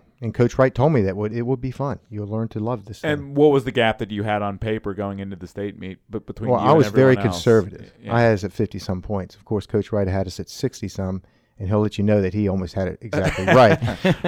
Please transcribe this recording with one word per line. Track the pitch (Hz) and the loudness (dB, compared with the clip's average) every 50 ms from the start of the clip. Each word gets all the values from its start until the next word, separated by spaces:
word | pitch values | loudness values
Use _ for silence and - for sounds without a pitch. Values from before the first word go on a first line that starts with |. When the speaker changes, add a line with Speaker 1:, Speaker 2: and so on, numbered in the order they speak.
| _ _ _ - | _ _ _ -10
Speaker 1:
And | 123 110 - | -10 -6 0
Coach | - 120 120 - | 2 2 2 4
Wright | - 131 131 - | 2 2 2 2
told | - 131 160 | 2 2 2
me | 160 123 98 | 2 2 0
that | 95 92 | 0 -2
would, | 101 104 107 | -4 -4 -4
it | 117 120 120 | -4 -4 -2
would | 120 135 127 | -4 -4 -4
be | 127 131 | -4 -8
fun. | 120 - 135 143 107 - _ - | -8 -6 -6 -6 -8 -10 _ -14
You'll | 104 104 104 | -12 -10 -8
learn | 98 107 110 113 110 | -6 -6 -6 -6 -6
to | - 110 | -6 -6
love | 107 117 123 107 98 | -4 -4 -6 -6 -8
this | 117 107 - | -14 -14 -6
thing. | - 156 | -4 -4
Speaker 2:
And | 151 147 139 139 139 | -2 -4 -4 -4 2
what | 147 147 151 | 4 6 6
was | 139 139 113 | 6 4 0
the | 127 | 0
gap | 113 123 113 113 110 - | 0 2 2 2 2 -2
that | 117 98 | -4 -6
you | 107 101 101 | -4 -4 -2
had | 110 107 104 | 0 0 -2
on | 104 101 98 | -2 -4 -6
paper | 92 113 110 110 110 - 101 95 | -6 -4 -4 -4 -4 -4 -6 -6
going | 98 101 101 98 98 | -4 -6 -6 -6 -8
into | 98 98 98 | -10 -10 -12
the | 85 90 | -12 -14
state | 87 - 98 101 104 - - | -14 -10 -8 -8 -8 -8 -10
meet, | 90 95 92 - _ - | -14 -14 -14 -16 _ -12
but | 113 107 - | -12 -12 -10
between | - - - 110 127 | -10 -10 -6 -2 0
Speaker 1:
Well, | 123 - | 0 2
Speaker 2:
you | - | 4
Speaker 1:
I | 127 | 4
Speaker 2:
and | 156 | 6
Speaker 1:
was | 165 127 | 6 4
very | 104 98 131 131 131 127 | 4 4 6 6 6 6
Speaker 2:
everyone | 104 98 | 4 2
else? | 110 90 | -2 -2
Speaker 1:
conservative. | 87 - 123 113 110 90 98 87 - - - _ _ | 0 4 4 4 4 4 0 -8 -16 -20 -20 _ _
Speaker 2:
Yeah. | - 110 117 | -8 -2 2
Speaker 1:
I | 117 | 4
had | 120 117 110 | 4 4 4
us | 95 98 | 2 -2
at | 95 | -6
fifty-some | - - 110 - - 92 - - 92 90 | -2 -2 -4 -2 -4 -10 -6 -6 -6 -6
points. | - - 107 98 90 - - | -6 -6 -6 -6 -6 -8 -14
Of | - _ | -16 _
course, | - 110 101 - | -6 -4 -4 -4
Coach | - - 104 98 - 113 | -2 -2 -2 -2 0 -2
Wright | 101 101 | -2 -2
had | 92 95 98 95 | 0 -2 -2 -4
us | 92 - - | -4 -6 -12
at | 87 - | -14 -14
sixty-some, | - - - - - - - 92 - - 95 92 95 95 - _ _ _ _ _ _ - | -10 -6 -6 -6 -6 -6 -12 -10 -8 -6 -6 -6 -6 -8 -10 _ _ _ _ _ _ -10
and | 101 90 | -4 -2
he'll | 107 107 | 0 0
let | 107 104 - | 0 0 -2
you | - 101 | 0 2
know | 107 107 104 | 2 2 2
that | 95 92 90 | 2 0 0
he | 107 104 98 | 0 0 0
almost | 92 95 92 87 - | 0 -2 -4 -6 -4
had | 98 95 90 | -4 -4 -4
it | - - | -6 -8
exactly | - 110 - 151 - - - - 190 | -10 -6 -4 -2 0 0 -2 -2 2
Speaker 2:
<laughs> | 196 165 | 4 6
Speaker 1:
right. | 131 123 117 160 - 120 117 98 - - | 8 8 8 6 4 0 -4 -4 0 0
Speaker 2:
Right. | 185 - - - | 0 0 0 -2